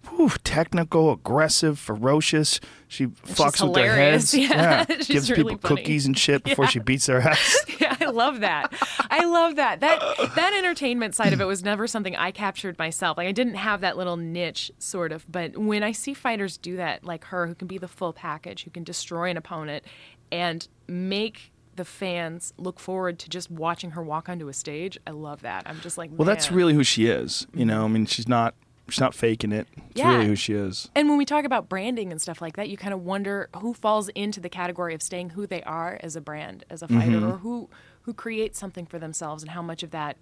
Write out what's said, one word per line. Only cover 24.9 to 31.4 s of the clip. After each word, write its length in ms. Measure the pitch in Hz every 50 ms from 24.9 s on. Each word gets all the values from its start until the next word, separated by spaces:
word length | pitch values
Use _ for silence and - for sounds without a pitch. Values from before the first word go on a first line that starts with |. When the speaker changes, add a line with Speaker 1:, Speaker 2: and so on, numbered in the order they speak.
| - - _
Speaker 2:
I 40 | -
love 320 | 156 151 156 147 147 143
that. 220 | - - 92 - -
I'm 140 | - 160 160
just 180 | 160 175 - -
like, 120 | 165 151 156
Speaker 1:
Well, 100 | - 156
that's 220 | 180 214 190 - -
Speaker 2:
"Man." 80 | 175
Speaker 1:
really 180 | 180 180 170 151
who 100 | 151 143
she 220 | - - 113 110
is. 400 | 117 101 65 60 - - - - -
You 120 | - - 120
know, 120 | 113 110 110
Speaker 2:
Mm-hmm. 20 | 110
Speaker 1:
I 40 | 107
mean, 180 | 110 110 107
she's 200 | 104 - - 120 117
not, 260 | 127 117 117 117 - _ _ _ _ _ _ -
she's 120 | - -
not 140 | 135 127 -
faking 380 | - - 117 110 113 - 107
it. 160 | 104 107 - _ _ - - -
It's 80 | - 233
Speaker 2:
Yeah. 140 | 277 339 -
Speaker 1:
really 120 | 147 107 104
who 80 | 104
she 180 | 98 - - 107
is. 340 | 104 101 95 90 - - - _
Speaker 2:
And 140 | 277 302 294
when 80 | 294 285
we 80 | 285
talk 180 | - 285 302